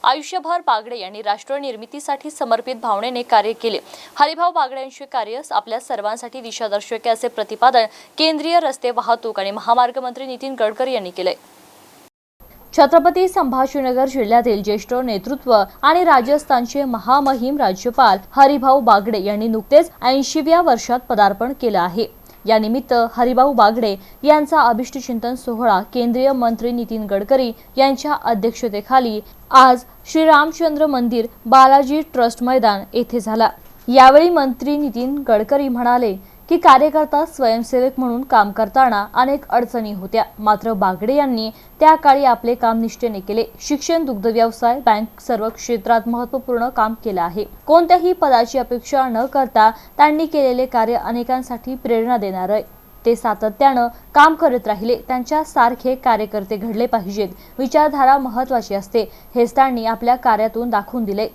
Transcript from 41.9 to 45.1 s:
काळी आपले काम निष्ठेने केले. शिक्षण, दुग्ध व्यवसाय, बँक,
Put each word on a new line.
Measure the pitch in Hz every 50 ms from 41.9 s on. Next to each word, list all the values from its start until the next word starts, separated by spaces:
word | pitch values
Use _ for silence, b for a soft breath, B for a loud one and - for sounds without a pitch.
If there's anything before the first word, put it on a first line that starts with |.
| 320
काळी | 302 - 285 269 277 285
आपले | 262 233 226 - 233 240
काम | 233 - 226 226 226
निष्ठेने | 226 226 - - - 233 214 196
केले. | 190 196 208 226 226 - - -
शिक्षण, | - - 294 285 - - 330 330 330
दुग्ध | 269 247 202 190 233
व्यवसाय, | 220 226 226 226 226 - - 233 240 277 262
बँक, | 240 214 208 220 220